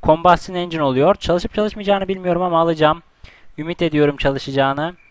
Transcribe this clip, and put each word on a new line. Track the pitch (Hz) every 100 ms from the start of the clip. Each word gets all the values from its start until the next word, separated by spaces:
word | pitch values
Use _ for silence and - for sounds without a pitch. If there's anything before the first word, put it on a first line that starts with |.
Combustion | - 160 175 170 - 185
engine | 175 160
oluyor. | 143 131 160
Çalışıp | 202 - 175 214
çalışmayacağını | - 214 208 196 196 190
bilmiyorum | 190 180 175
ama | 180 165
alacağım. | 165 160 151 165 _ _ - _ - -
Ümit | 156 175
ediyorum | 170 147 147 143
çalışacağını. | 143 139 - 135 135 139 160 175 _